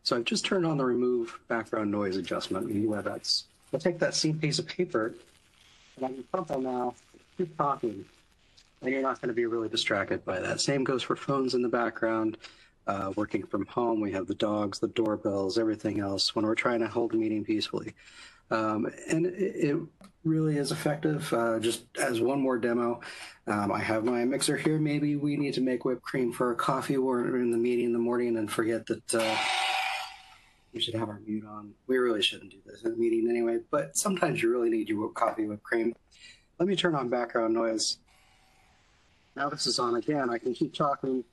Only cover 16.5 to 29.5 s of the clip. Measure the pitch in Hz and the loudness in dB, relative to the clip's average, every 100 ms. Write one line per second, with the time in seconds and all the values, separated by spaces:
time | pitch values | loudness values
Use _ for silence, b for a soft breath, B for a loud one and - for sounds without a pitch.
16.5 | 113 123 117 113 120 117 110 110 107 101 | 2 2 2 0 0 0 0 0 0 0
17.5 | 107 - - 107 - B B B B _ | -2 0 -4 -8 -14 B B B B _
18.5 | 113 110 107 - - - 160 180 208 185 | 0 2 0 -2 -6 -2 0 0 0 -2
19.5 | - 143 156 160 _ - _ 160 156 156 | 2 0 0 -4 _ -20 _ 0 2 2
20.5 | 147 139 156 151 143 156 151 - 117 117 | 2 0 0 -2 0 0 0 0 0 2
21.5 | 113 110 113 - - 139 117 117 139 131 | 2 0 -2 -8 -2 0 2 2 2 2
22.5 | 123 120 120 120 117 B B B B - | 2 2 2 0 -2 B B B B -4
23.5 | 104 101 101 101 110 113 123 120 135 - | 0 0 0 0 2 2 2 2 2 0
24.5 | 143 160 156 151 147 147 147 147 143 143 | 2 2 2 2 2 2 2 0 0 0
25.5 | 123 127 123 135 127 - 135 120 120 123 | 0 0 2 0 -2 -2 0 0 2 0
26.5 | 117 - 131 131 135 131 123 120 127 120 | 2 0 0 0 0 2 2 0 2 2
27.5 | 117 120 120 123 117 117 120 120 113 107 | 2 2 2 2 2 2 2 0 0 0
28.5 | - 110 113 - 110 - 117 110 110 - | 0 0 -2 -2 -6 -2 0 2 0 0